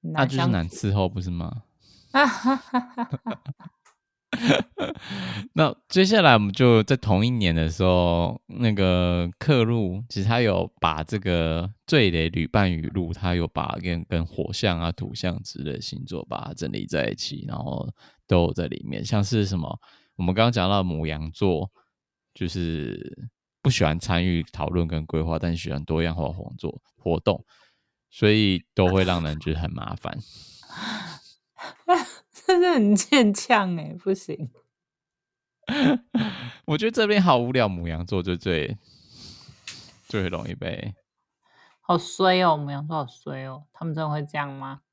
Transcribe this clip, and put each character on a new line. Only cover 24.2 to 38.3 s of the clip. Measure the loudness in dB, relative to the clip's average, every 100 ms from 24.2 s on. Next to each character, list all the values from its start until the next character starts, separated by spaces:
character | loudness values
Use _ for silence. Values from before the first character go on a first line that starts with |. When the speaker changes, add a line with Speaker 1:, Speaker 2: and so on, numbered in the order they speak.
| 2
Speaker 1:
与 | 0 -2
讨 | -6 -2
论 | 0 0
跟 | -2 -2
规 | -2
划， | 0 -2
但 | -2 -4
喜 | -4
欢 | -6 -2
多 | -2
样 | 0
化 | -2 -4
活 | -4 -10 -10
动， | -10 -10 _ _
活 | -2 0
动， | 2 -2 -4 _ _ _ _ _ _
所 | 0 4
以 | 6 4 2 -2
都 | 2 4
会 | 6
让 | 4 2
人 | 0 -4
觉 | -2
得 | -2
很 | -2
麻 | -6 -10 -10
烦。 | -8 -10
Speaker 2:
<laughs> | -14 -18 -20 -20 -18 -12 -10 -10 -10 -16 -20 _ _ _ -18 -16 2 2 2 -10 _ -16 2
真 | 4
的 | 6
很 | 6 6
欠 | 4 4 6 6
呛 | 2 2 2 2 -4
欸， | -8 -10
不 | -4
行。 | -4 -4 -10 -10 _ _ _ _ _ _ _ _ _ _ _ -8
Speaker 1:
<laughs> | 0 2 2 -2 -4 -4 -8 -14 -16 -4
我 | 0
觉 |
得 | 0
这 | 2 2
边 | 4
好 | 6 4
无 | 4
聊， | 2 2
牡 | 0 -4
羊 | -6 -2
座 | -2
就 | -2